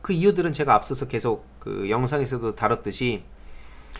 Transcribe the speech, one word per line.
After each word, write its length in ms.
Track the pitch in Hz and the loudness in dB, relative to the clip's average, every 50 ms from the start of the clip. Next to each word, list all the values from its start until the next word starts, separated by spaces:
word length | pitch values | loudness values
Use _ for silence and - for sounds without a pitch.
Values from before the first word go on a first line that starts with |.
그 120 | - - 190 | -2 0 0
이유들은 400 | 160 180 202 180 175 170 170 143 | 4 6 4 4 4 0 0 0
제가 220 | 143 147 139 117 | 0 4 6 6
앞서서 320 | 104 - - 131 127 139 | 6 6 0 -4 -4 -4
계속 380 | - - 113 - 120 110 - - - - - | -4 -4 -2 0 0 -2 -2 -4 -18 -20 -14
그 300 | - - 101 98 98 98 | -10 -8 -6 -4 0 0
영상에서도 640 | 110 120 127 127 147 147 139 127 131 120 117 113 104 | 2 2 2 0 0 0 0 -2 -2 -2 -2 -4 -2
다뤘듯이 680 | - 110 107 117 113 - 104 - - 131 123 113 98 - - - - - - - - - - - - - - - | 0 2 2 2 0 -2 -8 -4 0 0 0 0 -2 -6 -14 -20 -18 -18 -16 -16 -16 -16 -18 -18 -18 -18 -14 -14